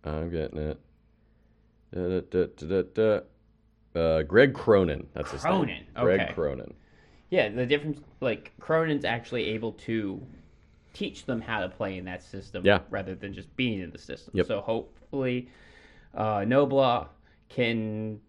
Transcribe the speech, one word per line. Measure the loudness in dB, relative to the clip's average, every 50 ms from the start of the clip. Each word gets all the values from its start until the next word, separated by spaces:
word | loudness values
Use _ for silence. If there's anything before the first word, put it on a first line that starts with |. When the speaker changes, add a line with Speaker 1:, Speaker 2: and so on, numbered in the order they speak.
| -6
Speaker 1:
I'm | -6 -4 -4 -4 -4
getting | -4 -4 -4 -4 -4 -6
it. | -6 -6 -6 -8 _ _ _ _ _ _ _ _ _ _ _ _ _ _ _ _ _ _ _ _ _ _
Da, | -6 -4 -2 0
da, | 0 -2
da, | -2 0 2 0 0 0 -2
da, | -12 -6 -2 0 0
da, | 0 0 0 2 4 4 4 2 -2 -8 _ _ _ _ _ _ _ _ _ _ _ _ _
da. | 0
Uh, | 2 4 4 2
Greg | 0 6 8 8 8 8 4
Cronin. | -2 4 6 6 8 6 4 0 -4 -8 -12 -8
That's | -8 -8 -8
his | -8 -4
Speaker 2:
Cronin. | -2 0 2 2 0
Speaker 1:
name. | 0 -4 -8 -12 -12 -4
Greg | 0 2 4 4 4
Speaker 2:
Okay. | 2 -2 -2
Speaker 1:
Cronin. | -2 -2 -2 -2 -6 -10 -14 -16 -20 _ _ -20 -20 -20 -20 -20 -20 _ _
Speaker 2:
Yeah, | 2 2 2 2
the | 0 -2 0
difference, | 2 2 0 0 -4 -6 -6 -10 -20 -12 -2
like, | -2 -2 -2 -2 -6 -20 _ -18
Cronin's | -4 0 0 2 2 2 0 0 0
actually | -2 -2 -2 -4 -6 -4 -2 -2
able | -2 -2 -4 -4 -6
to | -8 -8 -6 -2 -2 -2 -2 -4 -6 -8 -12 -16 -20 -20 -20 -20 -20 _ _ _ _ _ _ _
teach | -10 -8 -8 -8 -8 -12 -8
them | -6 -6 -6
how | -4 -4 -4 -4
to | -4 -4
play | -4 -6 -6 -6 -6 -8
in | -8
that | -10 -10 -10
system | -12 -14 -14 -14 -14 -10 -10 2 4
Speaker 1:
Yeah. | 4 4 4 2 -4
Speaker 2:
rather | -6 -6 -6 -6 -10
than | -10 -10 -12 -12
just | -12 -16 -14 -4
being | -2 -2 0 0 -4
in | -6 -10
the | -12 -16
system. | -12 -12 -14 -14 -12 -6 -2
Speaker 1:
Yep. | -2 0
Speaker 2:
So | 0 -2 -4
hopefully, | -2 -2 -4 -4 -4 -8 -20 -20 -16 _ -6 -4 -2 -2 -2 -4 -6 -8 -20 -20 -20 -20 -20 -20 -20 -20 -20 -20 -20 -16 -6
uh, | -4 -2 0 0 0
Nobla | 2 4 4 4 4 4 4 4 4 4 4 2 -2 -8 -16 -20 -20 _ _ _ _ _
can | -2 0 0 0 0 -2 -2 -4 -4 -4 -6 -6 -8 -10 -14